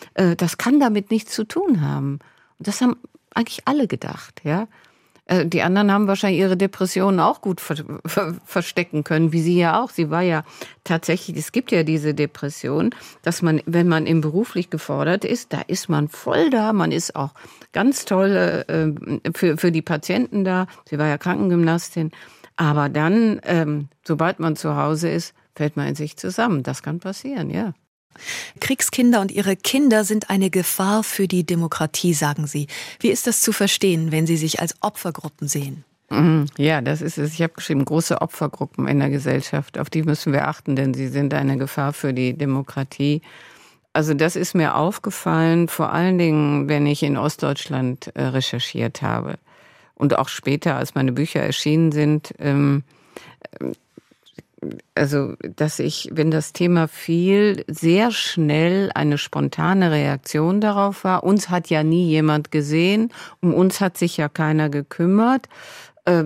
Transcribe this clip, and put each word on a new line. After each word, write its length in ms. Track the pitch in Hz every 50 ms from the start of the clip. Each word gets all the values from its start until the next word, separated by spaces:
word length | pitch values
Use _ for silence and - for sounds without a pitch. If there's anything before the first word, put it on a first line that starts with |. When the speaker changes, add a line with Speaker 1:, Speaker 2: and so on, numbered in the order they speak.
| - - _
Speaker 1:
Äh, 200 | - 190 175 170
das 220 | - 180 165 - -
kann 220 | - 240 277 294
damit 300 | 277 233 208 208 196 -
nichts 220 | 220 220 - -
zu 120 | - - 220
tun 360 | 214 - 330 403 370 254 170
haben. 380 | 147 139 143 139 139 139 139 143 - _ _ _ _ _ _ _
Und 100 | 170 202
das 140 | 208 -
haben 140 | 254 247 233 - - - _ _ _ _
eigentlich 300 | _ - 233 - - - -
alle 220 | - 277 294 254
gedacht, 560 | 185 - 123 - - - - - - _ - -
ja. 220 | 147 156 190 226 220 _ - _ _ _ _ _ _ _ _ _
Äh, 200 | - - 180 160
die 160 | 170 175 -
anderen 300 | - 170 185 202 208 202
haben 160 | 196 202 214 196
wahrscheinlich 320 | 196 196 - 196 185 160
ihre 160 | 190 190 185
Depressionen 640 | 180 196 190 - - 190 180 - 185 185 202 190 180
auch 200 | 156 - - -
gut 200 | - 202 175 -
ver-, 240 | - - 156 156 - - - - -
ver-, 300 | 165 - 214 196 160 175 - -
verstecken 600 | - - 190 170 - - 180 170 - - 151 147
können, 280 | - 165 156 165 160
wie 80 | 160 165
sie 160 | 156 170 175
ja 240 | 180 175 165 160 185
auch. 100 | 208 180
Sie 200 | - - 165 147
war 120 | 156 170
ja 220 | 180 180 165 156 151 - - - - - - _ _
tatsächlich, 520 | - 170 165 - - 160 - - - 160 156
es 140 | 156 -
gibt 180 | - 240 - -
ja 140 | - 175 160
diese 280 | 156 160 151 147 151
Depression, 800 | 147 147 147 143 - - - 143 139 - - 127 139 156 170 233 - - - - - -
dass 180 | - 170 175 -
man, 220 | 180 165 156 151 -
wenn 220 | - 165 170 175
man 200 | 180 165 160 151
eben 140 | - 160 160
beruflich 480 | 151 156 147 180 160 - - 180 180 -
gefordert 560 | - 156 - - 143 139 143 156 180 202 -
ist, 280 | - 247 240 - -
da 80 | - 156 -
ist 220 | - 175 185 - -
man 200 | 160 147 147 147
voll 420 | - - - - - 277 330 311
da, 220 | 262 226 214 220
man 180 | 220 196 165 165
ist 240 | 143 151 - - -
auch 140 | - 139 139 - - - - - - - _
ganz 320 | - 160 202 262 269 - -
toll, 600 | - 196 185 190 196 202 180 180 170 156 - -
äh, 640 | - 156 160 160 156 147 - - - 143 - - - 165
für, 220 | - 196 175 151
für 160 | 165 - 175
die 100 | 165 160
Patienten 600 | 156 - 170 151 - - 180 214 247 - - 208 190
da. 220 | 190 185 185 185 - - - _ -
Sie 100 | 156 143
war 80 | 151
ja 100 | 151 143
Krankengymnastin. 920 | 147 - 180 180 - 202 185 175 170 165 160 165 170 - - - 170 160 156 - - - - - _ - - _
Aber 320 | - 170 151 147 151 143 139
dann, 500 | 135 147 151 165 196 233 226 220 208 - -
ähm, 440 | - 180 165 160 151 151 147 143 139 - _ _
sobald 340 | - 160 147 165 175 - -
man 160 | 160 160 156
zu 200 | - - 156 147
Hause 320 | 143 143 147 160 156 170 165
ist, 240 | 165 170 170 - - _ _ _ _
fällt 220 | - 151 147 -
man 100 | 147 143
in 80 | 139 143
sich 220 | 147 151 151 -
zusammen. 460 | - - 185 185 - 226 247 180 139 123
Das 180 | 135 135 -
kann 160 | - 147 156 175
passieren, 500 | - 190 196 - - 269 277 233 - -
ja. 240 | - 175 226 202 147 - _ _ _ _ _ _ _ - - - - - - - - -
Speaker 2:
Kriegskinder 640 | - - 269 - - - - - 247 240 240 214
und 80 | 196 190
ihre 260 | - 202 190 190 196
Kinder 480 | 190 - - - 269 294 269 220 214 214
sind 240 | 185 214 214 - -
eine 220 | 196 196 190 185
Gefahr 540 | - 190 170 - - - 190 190 208 220 208
für 220 | - - - 196
die 200 | 175 185 180 165
Demokratie, 640 | - 175 170 170 156 - - 160 156 - - - 180
sagen 340 | 165 147 160 147 147 - 151
Sie. 200 | 143 - 147 147 - - - - - - -
Wie 100 | - 226
ist 180 | 190 - -
das 140 | 254 220 -
zu 120 | - 233
verstehen, 600 | 208 - 202 196 - - - 196 170 160 160 160
wenn 140 | 151 160 165
Sie 100 | 165 165
sich 240 | 156 156 160 - -
als 140 | 170 165 - -
Opfergruppen 640 | - 208 - - - 180 156 - - 151 - _ 156 143
sehen? 360 | - 143 139 139 135 151 - _ _ _ _ _
Speaker 1:
Mhm. 360 | - 127 156 170 156 156 143 127 - -
Ja, 240 | 143 156 160 143
das 180 | 123 139 151 156
ist 160 | 151 165 -
es. 160 | - 147 151
Ich 80 | 160 160
hab 140 | 165 165 -
geschrieben, 300 | - - - 156 139 143
große 360 | - 156 165 165 - 156 -
Opfergruppen 680 | - 170 - - 160 143 - - 131 - - - 131 135
in 100 | 139 143
der 100 | 139 139
Gesellschaft. 720 | 139 139 135 131 131 135 143 - - 147 139 - - -
Auf 100 | - -
die 140 | - 160
müssen 320 | 156 160 147 - - 160 135
wir 140 | 143 139 143
achten, 280 | 156 - - - 139
denn 160 | 131 139 135
sie 140 | 127 127 135
sind 260 | 127 131 139 143 139
eine 240 | 147 143 139 135 139
Gefahr 380 | 127 135 139 - - 143 139 147
für 180 | - - 139
die 240 | 131 123 127 127 123
Demokratie. 840 | 156 147 139 131 135 131 - - 143 135 - - - 139 143 147 156 - - - - - - - - - - _ _ _ _ _
Also 180 | 156 156 156
das 240 | 151 143 156 170 -
ist 180 | - 180 - -
mir 200 | 180 156 - -
aufgefallen, 920 | - 151 180 208 - - 208 - - - 170 160 160 160 165 165 170 170 160
vor 240 | - - 156 -
allen 260 | - 165 175 185 185 175
Dingen, 500 | 170 165 151 151 151 143 147 143 143 143
wenn 180 | 151 143 147
ich 160 | 147 147 - 165
in 120 | 147 143
Ostdeutschland, 920 | 120 120 151 - - - 139 143 - - - 139 131 131 123 127 - - - -
äh, 80 | 135 135
recherchiert 800 | 131 127 135 127 - - 120 - - - 120 117 117 - -
habe. 340 | - 104 117 - - - - - _ _ _ _ - - _ _ _ _ _
Und 240 | _ 143 143 - -
auch 100 | 135 -
später, 480 | - - - 135 139 147 - 170 139
als 180 | 131 131 - -
meine 180 | 139 135 131
Bücher 280 | 123 135 147 - - 147
erschienen 520 | - - 135 - - 151 151 160 165 160
sind, 420 | 147 151 151 147 151 151 - - - -
ähm, 420 | 151 143 139 143 143 139 143 139 135 - _ _ _ _ _ - - - - _ - - - - 65 64 53 - _ _ _ - _ _ _ _ _ _ _ - - _ _ _ - 73 55 - - _ _
also, 420 | - 147 139 147 143 139 - - - - 85 -
dass 220 | - 156 156 - -
ich, 320 | - 156 156 - - -
wenn 180 | - 160 147 160
das 220 | 156 156 156 -
Thema 340 | - - 180 175 175 170 160
fiel, 800 | 156 - - - - 165 170 175 190 196 202 208 208 196 - -
sehr 440 | - 151 - - 165 170 196 220 240
schnell 800 | 220 - - - - 170 160 147 147 156 160 170 185 196 196 190 -
eine 220 | - 143 147 143
spontane 720 | 143 - - - 143 143 139 - - 160 165 190 196 185 170
Reaktion 720 | 156 151 143 139 139 139 - - - 151 156 170 190 208
darauf 420 | 214 214 202 202 196 202 196 -
war. 220 | - 185 185 - -
Uns 240 | 180 196 208 196 -
hat 220 | 180 180 170 -
ja 120 | 160 156
nie 240 | 151 156 165 175 180
jemand 440 | 165 156 156 156 156 151 151 147 -
gesehen, 600 | - 151 147 143 151 160 170 185 202 220 226 233 - - - - - _
um 140 | - 175 143
uns 260 | 160 185 190 190 -
hat 160 | 202 185 -
sich 220 | - 175 175 - -
ja 100 | 151 147
keiner 400 | - - 156 156 156 156 156 147
gekümmert. 800 | 143 147 143 - - - 170 180 196 208 226 240 262 262 - - - - - - - - - - _ _ _
Äh, 200 | 175 180 170 156